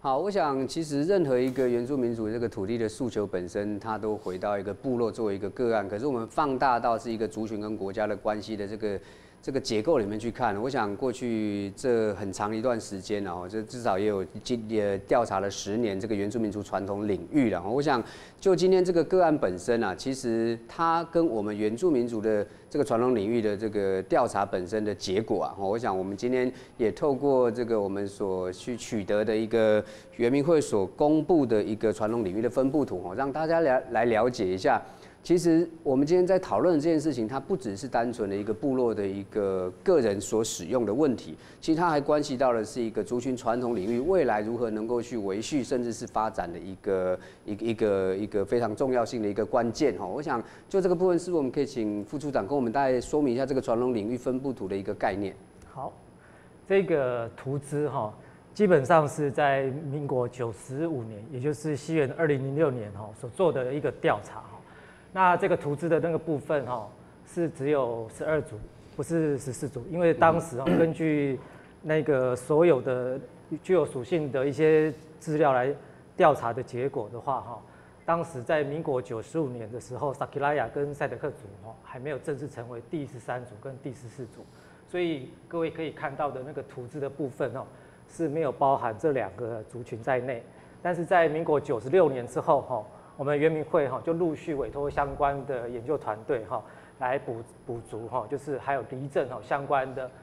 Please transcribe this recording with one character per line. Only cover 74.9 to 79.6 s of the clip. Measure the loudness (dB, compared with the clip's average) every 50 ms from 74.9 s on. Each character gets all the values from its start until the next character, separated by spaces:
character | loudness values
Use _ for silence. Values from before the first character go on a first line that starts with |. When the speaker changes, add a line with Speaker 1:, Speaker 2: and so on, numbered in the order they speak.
| 0 -6 -14 -20 -20 -12
Speaker 2:
资 | -6 -2 2
料 | 4 4 6
来 | 6 4 2 0 -2 -4 -10 -20 -20 -20 -20 -14 2
调 | 6 6 6 6
查 | 4 0 -4 -4
的 | -4 -6
结 | -6 -6 -4 -4
果 | -2 -4 -4 -6 -6
的 | -10 -8
话 | -4 -4 -4 -4
哈， | -4 -10 -14 -14 -16 -20 -20 -20 -20 -20 -20 -10 -2
当 | 0 0 0 0
时 | -4 -8 -10
在 | -2 0 2 2 2
民 | 0 -2 -4
国 | -2 -2 -2 -2
九 | -2 -4 -8 -8
十 | -8 -4 -2
五 | -2 -2 -2
年 | -4 -8